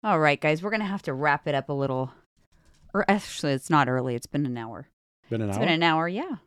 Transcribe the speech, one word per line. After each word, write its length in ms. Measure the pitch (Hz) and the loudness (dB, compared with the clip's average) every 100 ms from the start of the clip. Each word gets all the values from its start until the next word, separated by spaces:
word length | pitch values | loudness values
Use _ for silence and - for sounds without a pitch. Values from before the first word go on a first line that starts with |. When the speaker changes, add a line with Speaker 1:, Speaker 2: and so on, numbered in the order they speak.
Speaker 1:
all 160 | 220 180 | 2 4
right, 200 | 151 143 | 4 4
guys, 200 | 156 156 | 2 0
we're 80 | 190 | -2
gonna 140 | 214 208 | -4 -4
have 180 | 196 | -4
to 100 | - | -6
wrap 340 | 131 147 147 - | -2 0 0 0
it 60 | 139 | -2
up 140 | 135 | -2
a 40 | |
little. 380 | 139 139 131 131 - _ _ _ _ _ _ - | -2 -2 -2 -4 -8 _ _ _ _ _ _ -6
Or 120 | 196 - | -2 2
actually, 460 | 202 - - 151 | 2 0 -6 -2
it's 160 | 135 - | -2 2
not 180 | 160 131 | 2 4
early. 260 | 127 127 120 | 2 0 -4
It's 100 | - | -4
been 180 | 143 143 | -6 -4
an 120 | 120 | -6
hour. 300 | 113 107 135 _ _ _ _ | -10 -12 -16 _ _ _ _
Speaker 2:
Been 120 | 113 | -4
an 80 | 107 | -2
Speaker 1:
It's 80 | 98 | 0
Speaker 2:
hour? 80 | 185 | 0
Speaker 1:
been 80 | |
an 100 | 165 | 2
hour, 240 | 170 160 170 | 4 2 0
yeah. 300 | 190 359 233 | -4 -6 -8